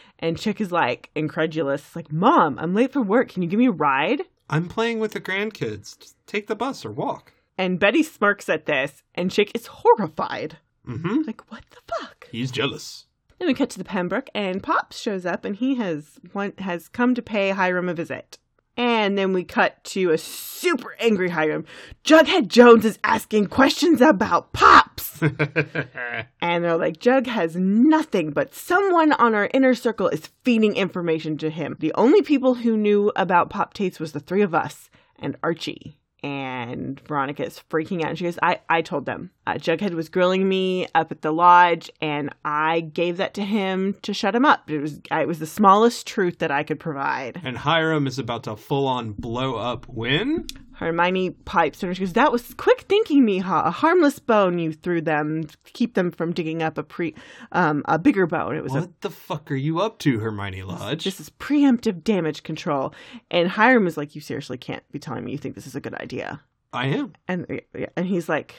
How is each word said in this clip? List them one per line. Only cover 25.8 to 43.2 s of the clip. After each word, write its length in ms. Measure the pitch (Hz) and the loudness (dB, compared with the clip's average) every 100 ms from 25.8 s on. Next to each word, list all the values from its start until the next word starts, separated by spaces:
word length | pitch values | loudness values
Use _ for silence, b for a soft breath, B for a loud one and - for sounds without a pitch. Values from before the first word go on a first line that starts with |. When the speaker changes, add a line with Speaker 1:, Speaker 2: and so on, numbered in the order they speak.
| - 131 120 117 110 - | -8 -10 -8 -8 -10 -6
Speaker 1:
And 220 | 170 175 | -2 0
they're 120 | 170 165 | 0 0
like, 220 | 156 165 | -2 0
"Jug 280 | 240 269 247 | 2 2 0
has 300 | 226 165 170 | -2 -2 0
nothing, 760 | 190 214 285 311 - 202 156 | 2 4 6 4 2 -2 -2
but 240 | 143 - | -2 -4
someone 580 | - - 359 392 349 311 | -6 0 2 4 4 4
on 220 | - 233 | 4 2
our 160 | 214 202 | 2 2
inner 220 | 269 262 | 4 4
circle 340 | 240 233 214 185 | 2 0 -2 -2
is 220 | 156 - _ | -2 -8 _
feeding 320 | 254 226 214 185 | 0 4 2 2
information 600 | 185 185 170 160 160 151 | -4 -2 -2 -2 -4 -6
to 120 | 156 | -6
him. 260 | 160 139 - | -6 -8 -4
The 120 | 156 | -4
only 280 | - 226 403 | 2 6 6
people 320 | 269 269 254 | 4 2 2
who 220 | 247 233 220 | 2 0 2
knew 360 | 208 208 202 - | 4 4 2 0
about 340 | 185 180 - | 2 2 2
Pop 240 | 208 - | -2 -6
Tates 260 | - 190 - | -4 -6 -4
was 120 | 156 | -10
the 80 | 151 | -10
three 220 | - 190 | -4 0
of 120 | 202 | 2
us 340 | 156 - - - b b b | 0 -4 -10 -20 b b b
and 180 | 143 139 | -10 -6
Archie." 560 | 170 170 - - 160 - _ _ | -4 -4 -6 -12 -16 -20 _ _
And 800 | 143 139 131 127 120 123 127 135 - | -10 -8 -8 -8 -8 -8 -10 -10 -6
Veronica 380 | 147 135 139 139 | -4 -4 -6 -8
is 160 | - - | -10 -6
freaking 320 | 160 156 180 | -4 -4 -4
out. 80 | 151 | -4
And 80 | 151 | -4
she 60 | |
goes, 140 | 175 170 | -6 -2
"I, 180 | 170 - - | -2 -2 0
I 140 | 165 | -2
told 240 | 160 160 - | -2 -6 -6
them. 240 | 95 180 _ - | -8 -10 _ -6
Uh, 80 | |
Jughead 400 | - - 165 208 | -4 -2 -2 -2
was 160 | 165 160 | -4 -4
grilling 360 | 185 180 190 190 | 2 2 2 2
me 400 | 190 185 185 - | 0 0 -2 0
up 160 | 165 160 | 0 0
at 120 | 156 | -2
the 100 | 156 | -2
lodge, 580 | 160 175 175 175 170 - - | 4 8 8 8 2 -6 -8
and 320 | 156 147 143 - | -4 -4 -6 -8
I 360 | 156 151 156 165 | -4 -2 0 0
gave 360 | 160 156 170 | -2 -2 -2
that 160 | 175 | -2